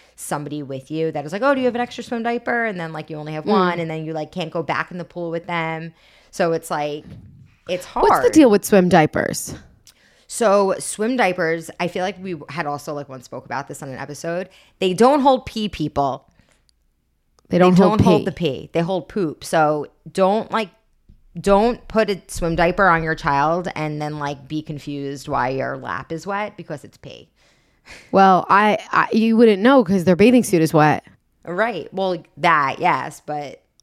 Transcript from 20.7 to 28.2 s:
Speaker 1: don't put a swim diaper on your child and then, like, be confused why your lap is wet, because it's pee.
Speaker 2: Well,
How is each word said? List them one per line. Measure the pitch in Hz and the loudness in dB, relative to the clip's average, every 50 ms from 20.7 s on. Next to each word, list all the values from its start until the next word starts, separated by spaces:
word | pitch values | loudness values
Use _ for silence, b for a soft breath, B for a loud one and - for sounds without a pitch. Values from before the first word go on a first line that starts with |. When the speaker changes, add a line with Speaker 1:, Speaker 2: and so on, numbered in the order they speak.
| _ _ _ _ _ _ _ _ - _ _ _ - 175 | _ _ _ _ _ _ _ _ -20 _ _ _ -12 -4
Speaker 1:
don't | - 202 196 196 220 240 240 - - - | 0 2 2 4 4 2 -2 -4 -8 -4
put | - 220 214 202 | -2 0 0 0
a | 202 165 - - | -2 -6 -8 -12
swim | - - 180 165 165 | -8 -4 -4 -2 0
diaper | 170 170 170 180 208 196 185 | 2 0 0 2 2 4 4
on | 165 165 | 4 2
your | 160 160 160 | 2 -2 -4
child | 156 - 160 143 139 143 156 170 180 175 - - | -4 -2 0 0 2 2 2 0 -2 -4 -6 -8
and | - 156 151 151 151 | -6 -6 -6 -6 -6
then, | 151 147 151 151 | -8 -8 -8 -8
like, | 147 143 147 135 135 - | -8 -8 -8 -10 -12 -10
be | 151 151 | -10 -10
confused | 151 - 151 143 - 147 143 143 139 139 143 139 - 147 | -8 -8 -12 -12 -10 -10 -10 -8 -8 -8 -10 -10 -8 -6
why | 139 127 127 131 | -4 -2 -2 -2
your | 135 131 127 127 135 135 | -4 -4 -6 -6 -8 -8
lap | 127 117 87 95 139 - | -8 -8 -8 -8 -8 -10
is | 165 160 - 190 | -10 -10 -8 -8
wet, | 196 202 214 208 - - | -8 -8 -8 -8 -12 -14
because | 165 - 156 139 - | -14 -14 -14 -14 -14
it's | - _ _ | -18 _ _
pee. | - 139 - 60 - _ _ b b b b b b b b b b b b b b b | -20 -20 -20 -20 -20 _ _ b b b b b b b b b b b b b b b
Speaker 2:
Well, | b 190 | b 4